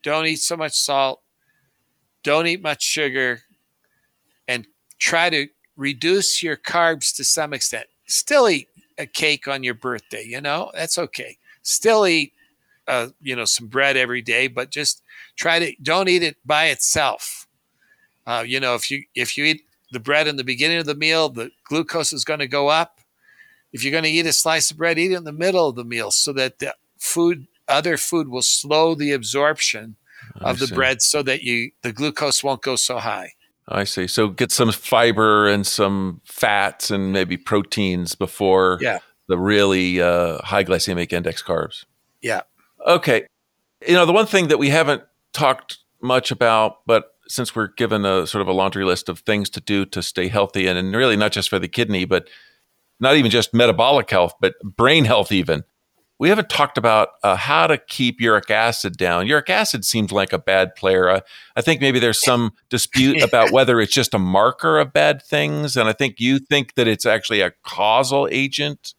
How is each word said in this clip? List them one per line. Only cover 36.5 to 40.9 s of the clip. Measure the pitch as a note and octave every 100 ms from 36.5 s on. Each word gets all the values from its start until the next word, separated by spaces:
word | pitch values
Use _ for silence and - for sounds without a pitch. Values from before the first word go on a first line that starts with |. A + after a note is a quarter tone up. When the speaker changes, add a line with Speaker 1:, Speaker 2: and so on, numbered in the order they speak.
| G2+ G2 - -
Speaker 2:
and | G2+ F#2+
maybe | F#2+ F2+ F2+
proteins | - G#2 F#2+ - G2 F2+ E2+ -
before | F#2 - G2 F#2+ F#2 F2+
Speaker 1:
Yeah. | B2 F#2+ _ _ -
Speaker 2:
the | F2+
really, | F#2+ G#2 G2 F#2 F2+ F2+
uh, | F2 F2 E2+ D#2+
high | - G2+ F2
glycemic | F2+ -